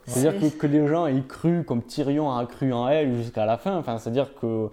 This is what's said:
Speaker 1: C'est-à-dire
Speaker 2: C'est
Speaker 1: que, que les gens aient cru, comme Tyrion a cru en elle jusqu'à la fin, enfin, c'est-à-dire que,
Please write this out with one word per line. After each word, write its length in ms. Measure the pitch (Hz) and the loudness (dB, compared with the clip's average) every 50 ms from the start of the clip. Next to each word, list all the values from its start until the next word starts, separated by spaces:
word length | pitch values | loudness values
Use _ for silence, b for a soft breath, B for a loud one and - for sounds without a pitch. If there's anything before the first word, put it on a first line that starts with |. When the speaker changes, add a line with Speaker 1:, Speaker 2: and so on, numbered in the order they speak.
| - | -10
Speaker 1:
C'est-à-dire 340 | 123 120 123 139 160 151 202 | -4 0 2 2 2 2 2
Speaker 2:
C'est 140 | 156 151 - | 0 0 0
Speaker 1:
que, 60 | - | 0
que 40 | 156 | 0
les 200 | 143 147 151 147 143 | 2 4 4 4 4
gens 180 | 156 170 170 | 2 2 0
aient 160 | 147 131 135 131 - | 0 0 0 -2 -4
cru, 360 | - - - 170 170 175 156 | -6 -2 0 0 2 0 0
comme 180 | - 127 117 | -2 -4 -4
Tyrion 480 | - - - 147 139 139 143 151 156 139 127 | -4 -4 -4 -2 0 0 2 2 0 0 0
a 80 | 120 123 | -2 -4
cru 260 | 120 - - 143 131 | -4 -4 -2 0 0
en 160 | 123 120 120 131 | 0 2 2 2
elle 260 | 151 156 151 131 120 | 2 2 2 2 0
jusqu'à 300 | 117 117 117 - 110 107 | -2 -4 -4 -2 0 0
la 100 | 110 117 | 2 0
fin, 200 | - - 196 196 170 | 0 0 -2 -2 -2
enfin, 200 | - 127 117 110 | -2 -4 -6 -6
c'est-à-dire 360 | - 120 117 139 131 - - | -4 -2 0 0 0 -2 -4
que, 340 | - 123 113 113 110 110 104 | -6 -4 -2 -2 -2 -2 -4